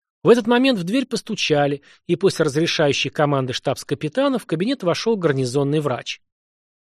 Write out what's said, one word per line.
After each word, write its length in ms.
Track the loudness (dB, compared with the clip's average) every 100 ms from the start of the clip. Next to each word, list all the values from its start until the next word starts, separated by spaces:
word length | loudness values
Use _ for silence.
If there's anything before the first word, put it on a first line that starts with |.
| _ _
В 60 | 4
этот 180 | 4 6
момент 320 | 2 2 0
в 60 |
дверь 220 | 0 -2 -2
постучали, 760 | -6 -6 -6 0 2 2 -2 -10 _ -4
и 100 | 0
после 280 | 2 2
разрешающей 640 | 0 0 -2 0 0 0 -4
команды 440 | 0 0 0 -2
штабс-капитана 880 | -4 -4 -6 -6 -6 -4 -2 0 -2
в 80 | -4
кабинет 360 | -4 -2 -2
вошел 340 | -2 -2 -2 0
гарнизонный 640 | 0 0 0 0 0 0
врач. 400 | -2 -4 -8 -14 _ _ _ _ _ _ _